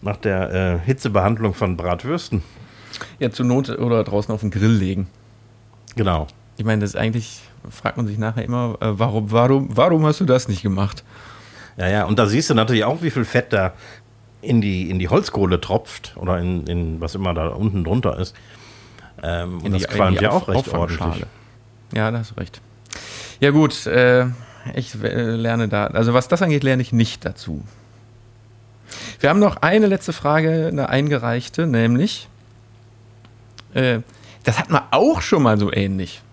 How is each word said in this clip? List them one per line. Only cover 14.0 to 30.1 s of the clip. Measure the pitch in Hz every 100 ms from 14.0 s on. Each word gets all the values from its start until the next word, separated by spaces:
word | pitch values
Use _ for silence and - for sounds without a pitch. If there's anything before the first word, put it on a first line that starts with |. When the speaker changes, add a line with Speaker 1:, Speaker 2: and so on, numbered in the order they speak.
| _ _ - -
Speaker 1:
in | - 120
die, | 101 92 87
in | 92
die | 90
Holzkohle | 107 - - 95 87
tropft | - 95 - - - -
oder | 92 90
in, | 87 90 76
in | 87 82 80
was | 82
immer | 95 92
da | 82 80
unten | - 107 95
drunter | 82 110 95 -
ist. | 92 - - - - - - - - -
Ähm, | 82 85 87 90
Speaker 2:
In | 80
Speaker 1:
und |
Speaker 2:
die, | 95
Speaker 1:
das | 95
qualmt | - 92
Speaker 2:
in | 95
die |
Speaker 1:
ja | 107
Speaker 2:
Auf-, | 160
Speaker 1:
auch | -
recht | 180 131
Speaker 2:
Auffangschale. | 87 85 82 85
Speaker 1:
ordentlich. | - - - - - - - -
Speaker 2:
Ja, | 110 110
da | 117
hast | 110
du | -
recht. | - - - - - - - - - -
Ja | 139
gut, | 147 151 - -
äh, | 123 123 123 123 120 - - -
ich, | - 120 107
äh, | 107 - 117 113
lerne | 113 117 110
da, | 104 104
also | - 117
was | 123 127
das | 175
angeht, | 185 147
lerne | 131 127
ich | 123
nicht | 117 113 - -
dazu. | - - 76 - - - - - - - - - - - - - - - -
Wir | 139
haben | 185
noch | 208 -
eine | 156 208 208
letzte | 190 -